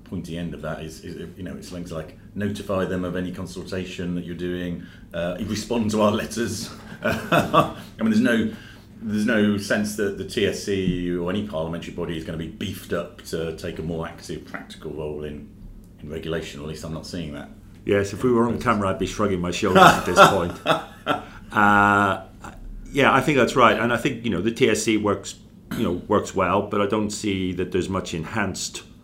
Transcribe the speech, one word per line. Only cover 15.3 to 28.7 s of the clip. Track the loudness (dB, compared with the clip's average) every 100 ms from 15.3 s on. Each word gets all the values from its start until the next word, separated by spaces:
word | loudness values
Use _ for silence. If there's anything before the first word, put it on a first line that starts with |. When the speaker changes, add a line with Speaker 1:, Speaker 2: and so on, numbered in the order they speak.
| -10 -14 -16 -16 -16 -20 -16
Speaker 1:
in | -10
regulation, | -8 -4 -4 -4 -10
or |
at | -10
least | -8 -8
I'm |
not | -10 -8
seeing | -8 -8
that. | -10 -14 -18 -20 -12 2
Speaker 2:
Yes, | 2 2
if | 0
we | 2
were | 4 4
on | 2
camera, | 2 2 2
I'd | 0
be | -2
shrugging | 0 0 0
my | -2
shoulders | 0 4 8
at | 10 8 2
this | 8 8
point. | 8 0 -4 0
Speaker 1:
<laughs> | 0 -2 -12 -4 -4 -4 -16 -4
Speaker 2:
Uh, | 4 6 8 6 6 4 2 -4 -16 -16 -14 -14 -14 -6
yeah, | 4 6
I | 6
think | 4 4
that's | 4 6
right, | 6 6
and | 2
I | 2
think, | 0 -2
you | -2
know, | 0
the | 0
T | 4 4
S | 4
C | 2 2
works, | 2 0 -4 -14 -18 -20 -12 -2
you |
know, | -2 -2 0
works | 0 0
well, | 0 2 2
but | 2 0
I | 2
don't | 0 -2
see | -2 -2 0 -2
that | -2 -2
there's | 0 0
much | -2 -4
enhanced | -6 -6 -4 -4 -4 -8